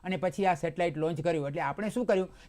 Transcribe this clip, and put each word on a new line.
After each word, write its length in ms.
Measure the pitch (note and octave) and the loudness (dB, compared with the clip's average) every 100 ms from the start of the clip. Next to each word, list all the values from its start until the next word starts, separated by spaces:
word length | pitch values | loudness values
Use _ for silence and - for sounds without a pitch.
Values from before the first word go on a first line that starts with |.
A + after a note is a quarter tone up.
અને 140 | F3+ F#3 | -6 -2
પછી 280 | F#3 F#3+ F#3 | -2 2 2
આ 80 | |
સેટેલાઇટ 440 | E3+ E3 D3+ F3 D3 | 2 0 0 -2 0
લોન્ચ 240 | D#3+ D#3+ | -2 0
કર્યું. 260 | E3 D#3+ C#3+ | 0 0 -2
એટલે 140 | D3+ | -2
આપણે 280 | C#3+ C#3+ G#3 | -4 -2 -4
શું 160 | B3 A#3+ | 0 2
કર્યું 240 | F#3+ F#3 - | 2 2 -6